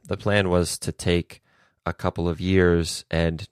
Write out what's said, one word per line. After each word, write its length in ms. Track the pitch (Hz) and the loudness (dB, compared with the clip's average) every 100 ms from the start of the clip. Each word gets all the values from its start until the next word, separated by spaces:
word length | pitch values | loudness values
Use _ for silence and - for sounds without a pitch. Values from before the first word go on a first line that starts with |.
| - | -10
The 100 | 101 | -6
plan 320 | 104 101 92 | 0 2 4
was 280 | 90 85 - | 2 0 -4
to 120 | - | -8
take 500 | - 92 87 - - _ _ _ _ - | -6 -2 0 -2 -14 _ _ _ _ -10
a 80 | |
couple 360 | - 90 - 85 | -4 -4 -2 -4
of 100 | 80 | -2
years 640 | 90 95 90 85 80 - - | 2 4 4 4 0 -8 -4
and 360 | 80 82 82 - | -2 0 -4 -10